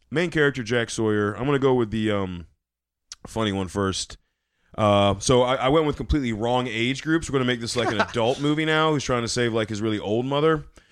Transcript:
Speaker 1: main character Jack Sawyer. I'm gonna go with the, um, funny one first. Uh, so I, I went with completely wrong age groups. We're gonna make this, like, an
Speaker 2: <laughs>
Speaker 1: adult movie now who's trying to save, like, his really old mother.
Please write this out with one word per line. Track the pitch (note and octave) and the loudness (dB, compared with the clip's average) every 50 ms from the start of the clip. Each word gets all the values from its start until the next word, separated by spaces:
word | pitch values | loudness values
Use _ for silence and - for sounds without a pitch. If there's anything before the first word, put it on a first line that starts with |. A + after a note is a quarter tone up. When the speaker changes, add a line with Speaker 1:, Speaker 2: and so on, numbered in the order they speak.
| _ - | _ -6
Speaker 1:
main | B2+ D#3 F3+ E3 | -4 -2 -2 0
character | - D#3+ D3 C#3+ B2+ C3 A#2 | 2 2 2 2 2 -2 -2
Jack | G#2 B2 A#2+ A#2 - | -2 0 0 0 -2
Sawyer. | - A2+ A2+ G#2+ G#2+ G#2 G#2 G#2 G#2 | -2 -2 0 0 2 2 0 -2 -2
I'm | G2 B2 | -2 -2
gonna | C#3+ C#3+ C3+ | 0 2 2
go | C3+ C3+ B2+ | 4 4 4
with | B2 A#2 G#2 | 2 2 0
the, | G#2+ A2 A2 G#2+ | -2 -2 -2 0
um, | G#2 G2+ F#2+ F#2 F2+ E2+ E2 - _ _ _ _ _ _ _ _ _ _ _ - - - - - | -2 -2 -2 -4 -6 -10 -12 -16 _ _ _ _ _ _ _ _ _ _ _ -20 -20 -20 -16 -8
funny | - A2 A2 G#2 | -4 -2 -2 0
one | F#2+ G2 F#2+ E2+ | -2 -2 -4 -4
first. | - G2+ G2 F#2+ F2+ - - - - - _ _ _ _ _ _ _ _ _ _ - - | -2 -2 -2 0 -2 -4 -6 -10 -12 -20 _ _ _ _ _ _ _ _ _ _ -4 0
Uh, | A2 G#2 G2+ G2+ G2+ G2+ F#2+ G2 | 2 4 6 6 4 4 2 0
so | - - C3 B2 B2 | 2 4 4 4 4
I, | B2 C3 | 2 0
I | B2+ A#2+ C3 | 0 2 2
went | D3 E3 D#3 | 4 4 2
with | D3 C3+ - | 2 0 -4
completely | B2 - D3+ D3+ C3 A#2 A2 | -2 -2 0 0 0 0 -2
wrong | G2+ A2+ A#2 B2 B2+ B2 B2+ | -2 0 0 0 0 0 -2
age | G#2+ A2+ A#2 B2+ C3 C3 - | -2 -2 -2 -2 -2 -4 -2
groups. | D#3 D#3+ E3 D#3+ - | -2 -2 -2 -2 -2
We're | C3+ | -2
gonna | C3 B2+ | 0 0
make | B2 B2+ A#2 | 0 -2 -2
this, | A#2 A2+ - | -4 -4 -2
like, | B2 A2+ A2 | -2 -2 0
an | A2+ G#2 | 0 0
Speaker 2:
<laughs> | G#2+ - | -2 -2
Speaker 1:
adult | - A#2+ A2+ A#2+ - C3+ | 0 0 0 0 0 0
movie | C#3+ D3 D3+ D#3 D#3 | 0 0 0 0 0
now | D#3 D#3+ D#3 D#3 D#3+ | 0 2 2 2 2
who's | D#3 C3+ - | 2 0 0
trying | - B2+ A#2+ A#2 | -2 -2 -2 -2
to | G#2+ | -2
save, | - B2+ A#2+ A#2 A2 | -2 0 0 0 0
like, | A2+ A2 G#2 | 0 -2 -2
his | A2 G2+ | -4 -4
really | A2 A2 G#2+ G2+ | -2 -2 -2 -2
old | - G2 G#2+ A#2+ B2+ | -2 -2 -2 0 0
mother. | C3+ C#3 C#3+ D3+ D#3+ D#3+ D3+ D3 - - - - _ | -2 0 2 2 2 2 0 -2 -8 -20 -20 -20 _